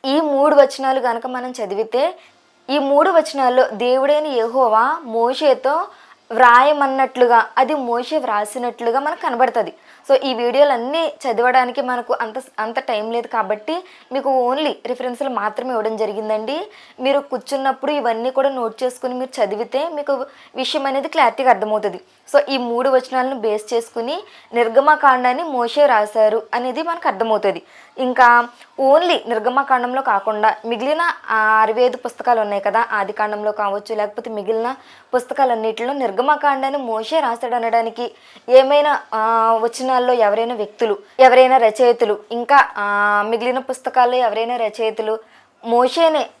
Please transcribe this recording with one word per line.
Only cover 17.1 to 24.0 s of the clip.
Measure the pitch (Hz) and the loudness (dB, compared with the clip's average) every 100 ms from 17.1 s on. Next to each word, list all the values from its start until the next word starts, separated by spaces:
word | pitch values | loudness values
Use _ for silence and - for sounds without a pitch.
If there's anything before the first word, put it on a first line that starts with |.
| 277 | -2
కూర్చున్నప్పుడు | 277 247 - 277 269 262 285 | -2 -10 -6 -4 -4 -4 -4
ఇవన్నీ | 294 233 226 247 | -2 -2 -2 -2
కూడా | 262 269 | 0 -2
నోట్ | 262 226 220 | -2 -8 -4
చేసుకుని | 254 254 254 | -6 -6 -8
మీరు | 247 254 254 208 | -6 -8 -4 -4
చదివితే | 208 233 262 330 | -4 -4 -4 -4
మీకు | 302 285 269 277 - - - | -6 -4 -4 -6 -14 -16 -8
విషయం | 262 311 277 | -6 -4 -2
అనేది | 269 294 | -4 -4
క్లారిటీగా | 320 247 226 254 | 0 0 2 2
అర్థమవుతుంది. | 202 214 214 208 180 _ _ - 285 | 2 0 -2 -4 -8 _ _ 0 0
So | 285 | 0
ఈ | 269 | -4
మూడు | 240 233 262 | -2 -2 2
వచనాలను | 262 - 254 254 262 | 0 0 -4 -4 -4
బేస్ | 214 214 214 | -4 -4 -4
చేసుకుని | 233 233 233 | -6 -4 -10